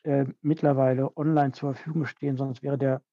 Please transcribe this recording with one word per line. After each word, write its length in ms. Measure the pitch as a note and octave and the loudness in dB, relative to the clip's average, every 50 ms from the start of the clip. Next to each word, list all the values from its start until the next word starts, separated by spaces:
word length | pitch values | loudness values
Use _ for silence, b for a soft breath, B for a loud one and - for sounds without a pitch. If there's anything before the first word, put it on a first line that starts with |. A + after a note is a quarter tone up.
| - | -4
äh, 220 | D#3 C#3+ C#3 C3+ C3 - - | 0 0 0 0 0 -4 -4
mittlerweile 720 | - D3 D#3 D3+ - D3 C#3 C3 C3+ C3 C3 B2 C3+ C3 - - | -2 0 0 2 2 2 4 4 4 2 2 2 0 -2 -4 -2
online 340 | D3 D#3 D#3+ D3+ C#3+ C3+ | 0 2 4 4 2 2
zur 220 | C3 - - C#3+ C3 | 0 -4 -4 -6 -6
Verfügung 300 | B2 - D#3+ D#3 E3 D3 | -6 -8 -6 -4 -2 -2
stehen. 320 | A#2+ - - - C#3+ C3+ B2+ | -4 -6 -6 -4 -4 -2 -2
Sonst 260 | C3+ C3+ B2+ - - | -4 -6 -6 -6 -4
wäre 140 | C#3 C#3 C3 | -4 -2 0
der 240 | C3+ C3+ C3 C3+ - _ | 0 0 0 -2 -4 _